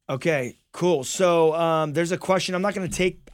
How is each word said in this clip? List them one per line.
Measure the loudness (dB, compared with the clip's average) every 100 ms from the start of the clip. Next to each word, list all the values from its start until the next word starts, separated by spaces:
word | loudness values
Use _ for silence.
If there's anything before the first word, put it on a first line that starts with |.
| -6
Okay, | -4 -2 -2 -4 -10 _
cool. | -2 0 0
So, | -2 0 2 4 4
um, | 2 0 0 0
there's | -2 -2
a | -2
question. | 0 0 0
I'm | -2
not | -2
gonna | -4 -4
take, | -2 -2 -2 -6